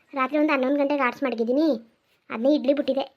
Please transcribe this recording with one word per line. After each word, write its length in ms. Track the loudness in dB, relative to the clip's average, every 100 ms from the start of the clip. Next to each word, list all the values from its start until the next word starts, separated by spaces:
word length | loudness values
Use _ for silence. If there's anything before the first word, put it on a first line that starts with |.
| _
ರಾತ್ರಿ 260 | -4 -2 0
ಒಂದು 140 | 2
ಹನ್ನೊಂದು 280 | 2 0 0
ಗಂಟೆಗೆ 220 | 0 0
ಆರ್ಡ್ಸ್ 220 | -2 -2
ಮಡಗಿದ್ದೀನಿ. 440 | -4 -2 0 2 2 0 -6 _ _ _ -12
ಅದನ್ನೇ 220 | -2 0
ಇಡ್ಲಿ 200 | 2 2
ಬಿಟ್ಟಿದೆ. 300 | 0 0 -2 -4